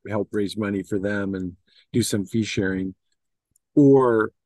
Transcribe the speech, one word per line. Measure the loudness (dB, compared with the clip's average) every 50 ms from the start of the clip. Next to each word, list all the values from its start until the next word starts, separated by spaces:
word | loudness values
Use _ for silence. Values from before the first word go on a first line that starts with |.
| -10 -8
help | -6 -6 -6 -4
raise | -4 -4 -4 -4 -6
money | -6 -6 -4 -4 -6
for | -4 -4 -6
them | -4 -4 -4 -4 -4 -6 -6 -6
and | -6 -8 -10 -10 -14 _ _ _ _ _ _ -2
do | -2
some | -2 0 -2 -4 -4
fee | -4 -4 -4 -4
sharing, | -2 -2 -2 -2 -2 -2 -4 -6 -8 -10 _ _ _ _ _ _ _ _ _ _ _ _ _ _ _ _
or | 4 6 8 8 6 6 4 2 2 0 -2 -6 _ _